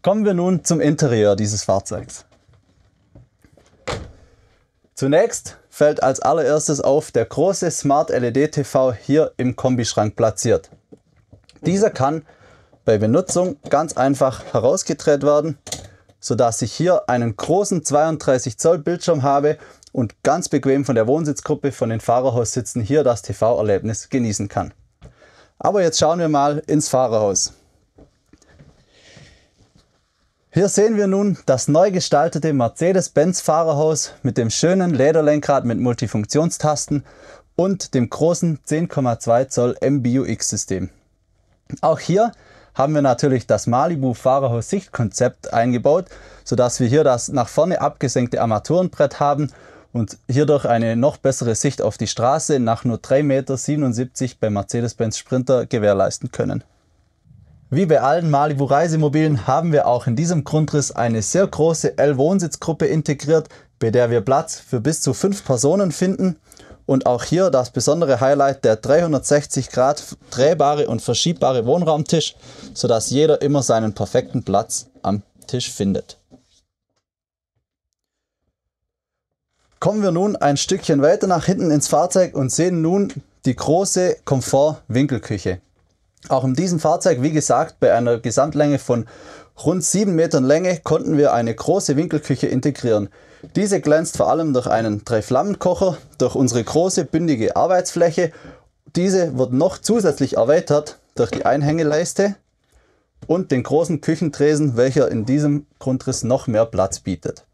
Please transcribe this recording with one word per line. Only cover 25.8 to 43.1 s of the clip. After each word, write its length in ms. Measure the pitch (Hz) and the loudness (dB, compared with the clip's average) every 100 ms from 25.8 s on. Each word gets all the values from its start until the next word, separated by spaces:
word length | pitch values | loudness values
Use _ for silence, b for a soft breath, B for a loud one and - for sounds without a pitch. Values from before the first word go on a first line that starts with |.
jetzt 160 | 170 - | 0 0
schauen 200 | 156 175 | 0 0
wir 120 | 160 | 0
mal 320 | 147 143 147 - | 0 0 -2 -2
ins 220 | 156 - | -2 0
Fahrerhaus. 640 | 127 127 110 104 95 - - _ _ _ _ - _ _ _ b b b b b b b b b b b _ _ _ _ _ _ _ _ _ _ | -2 0 0 0 0 -4 -10 _ _ _ _ -20 _ _ _ b b b b b b b b b b b _ _ _ _ _ _ _ _ _ _
Hier 180 | 160 196 | 0 0
sehen 260 | - 214 214 | 2 2 2
wir 120 | 202 | 0
nun 280 | 190 208 170 | 0 0 -2
das 240 | - 127 - | -2 0 2
neu 220 | 151 202 | 4 4
gestaltete 640 | 185 - 147 165 165 156 | 0 0 2 2 0 -2
Mercedes-Benz 880 | 143 117 - 170 190 - - 165 180 | 0 -2 0 0 2 0 2 2 0
Fahrerhaus 680 | - 160 165 143 156 156 - - | 0 2 2 2 0 0 -6 -6
mit 160 | 127 127 | -4 -2
dem 100 | 113 | -2
schönen 460 | - 160 190 180 | 0 2 2 0
Lederlenkrad 720 | 143 143 160 151 151 - 135 120 | 2 4 4 2 2 2 0 0
mit 120 | 110 | 0
Multifunktionstasten 1300 | 123 117 110 107 110 147 170 - 151 147 - 147 B B B B B | -2 -2 -4 -4 -2 0 0 -2 -2 -2 -4 -6 B B B B B
und 380 | - 185 190 - | -2 0 -2 -2
dem 160 | 131 117 | -2 -2
großen 520 | - 170 170 170 151 | 0 0 2 -2 -4
zehn 240 | - 151 170 | -4 -4 -2
Komma 300 | - 127 113 | -2 -2 -2
zwei 260 | - 120 | 0 0
Zoll 320 | 131 - 123 - | 2 0 0 0
M 200 | 135 143 | 0 0
B 180 | 120 131 | 2 0
U 40 | |
X 240 | - 110 - | -2 -4 -4
System. 400 | 104 - 95 90 _ _ _ _ _ _ _ _ - | -6 -4 -6 -6 _ _ _ _ _ _ _ _ -2
Auch 180 | 156 147 | 0 0
hier 320 | - 185 226 b b b b | 0 2 0 b b b b
haben 200 | - 139 | -2 0
wir 80 | 151 | 2
natürlich 440 | 139 | 2